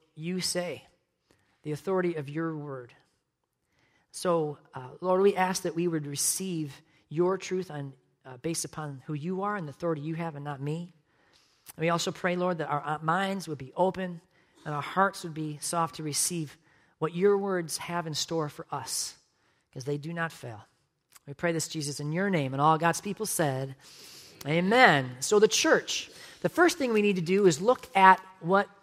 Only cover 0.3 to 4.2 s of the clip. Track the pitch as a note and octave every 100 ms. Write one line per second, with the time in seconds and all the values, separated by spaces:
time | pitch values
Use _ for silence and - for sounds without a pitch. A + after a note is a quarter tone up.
0.3 | F#3 E3+ F3+ F3 B2 - _ _ _ _
1.3 | _ _ _ D3+ D3 - F#3 F3+ D#3+ C#3
2.3 | D3 E3 D#3 D3 C3+ A#2+ - _ _ _
3.3 | _ _ _ _ _ _ _ _ -